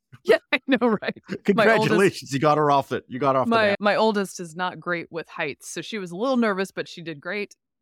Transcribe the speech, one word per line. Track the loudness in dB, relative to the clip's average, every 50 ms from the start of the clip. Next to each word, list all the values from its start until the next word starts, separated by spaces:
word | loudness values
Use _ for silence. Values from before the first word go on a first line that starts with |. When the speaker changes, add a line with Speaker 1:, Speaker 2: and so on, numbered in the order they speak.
| _ _ -20 -4 0
Speaker 1:
Yeah, | 2 2 2 2 _ -4
I | -4 _ 0
know, | 0 2 2 2 0 0
right? |
My | -2 -6 -8 -10 -10 -12 -12
oldest | -4 0
Speaker 2:
Congratulations. | 0 2 4 4 4 4 4 2 2 4 4 4 2 2 -2 -6 -6
You | -2 0
got | 2 4 4 4
her | 4 4
off | 4 2 2 0
it. | -4 -6 -6 -6
You | -6 -2
got | 0 2 2
off | 2 2
the | 2
Speaker 1:
My, | 2 2 2 2
Speaker 2:
nap. | 0 0
Speaker 1:
my | 0 0 2
oldest | 2 2 2 0 0 -4 -6 -8 -12
is | -14 -12 -10
not | -8 -8 -8 -8 -8
great | -8 -6 -6 -6 -6 -8
with | -10 -10 -10 -10
heights, | -8 -8 -6 -6 -8 -10 -12 -14
so | -12 -12
she | -10 -10 -10 -10
was | -10 -8
a | -8
little | -4 -2 0 2 2
nervous, | 2 2 2 0 -2 -4
but | -6 -8 -10 -10
she | -12 -14
did | -12 -12 -12 -10
great. | -10 -8 -8 -8 -8 -10 -12 _ _ _ _ _